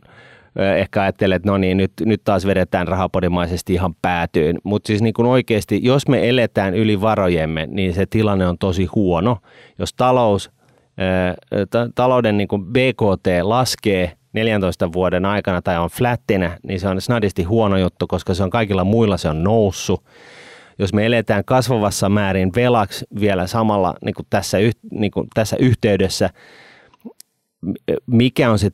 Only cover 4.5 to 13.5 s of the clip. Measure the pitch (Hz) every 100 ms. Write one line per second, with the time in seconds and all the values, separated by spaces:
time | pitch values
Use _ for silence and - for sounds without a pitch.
4.5 | 85 92 104 - 104 113 110 120 127 117
5.5 | 110 - 101 123 139 - 120 107 127 110
6.5 | - 98 90 110 101 110 104 92 85 78
7.5 | 80 80 95 92 87 95 110 107 98 90
8.5 | 90 98 92 90 113 95 85 107 113 -
9.5 | - - - 92 - 127 127 117 98 -
10.5 | _ _ _ _ - 95 92 90 90 _
11.5 | 104 98 117 120 - 127 127 113 104 98
12.5 | 104 90 131 131 - 107 92 - 90 92